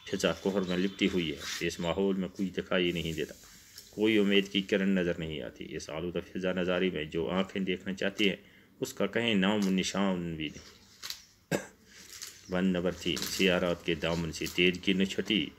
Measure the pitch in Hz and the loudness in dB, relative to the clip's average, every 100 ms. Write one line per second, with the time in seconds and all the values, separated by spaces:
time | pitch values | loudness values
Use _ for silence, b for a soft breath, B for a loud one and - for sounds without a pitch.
0 | - 95 90 82 98 98 90 90 98 - | -6 0 0 2 0 0 0 0 0 2
1 | 101 95 78 71 - - 85 - 85 90 | 2 2 -2 -4 -8 -4 -4 -2 -2 2
2 | 98 95 90 - 92 95 - 92 87 85 | 0 0 -4 -4 -4 -4 -2 0 2 0
3 | 82 76 71 - B B B B B - | -4 -4 -6 -8 B B B B B 0
4 | 110 107 101 98 98 101 95 101 95 95 | 4 6 6 4 4 -2 2 2 2 2
5 | 87 85 80 76 58 - - 78 - 78 | 2 0 -4 -6 -10 -12 -12 -12 -8 -6
6 | 87 87 - 92 92 92 90 90 92 80 | -4 -6 -6 -4 -2 0 0 2 0 -2
7 | 78 82 78 92 95 101 95 90 95 92 | -4 -2 0 0 0 -2 -2 -4 -4 -4
8 | 98 - 101 - B B B B 131 - | -4 2 0 0 B B B B -8 -2
9 | 101 113 117 101 95 107 98 95 87 95 | -2 0 2 4 4 2 2 2 0 0
10 | 98 90 85 80 76 - - - - - | 0 0 -4 -6 -8 -10 -20 -20 -20 -18
11 | - - - _ - - - - - - | -14 -14 -16 _ -6 -4 -6 -20 -20 -20
12 | - - - - - 90 95 87 87 85 | -18 -16 -16 -16 -4 2 2 2 0 -2
13 | 90 73 - - 95 90 87 85 - 80 | -2 -2 -2 2 4 4 2 0 0 0
14 | 82 85 80 - 78 - 90 87 101 95 | 0 0 -2 -4 -6 4 4 4 0 2
15 | 95 - 98 107 71 | 2 0 0 0 0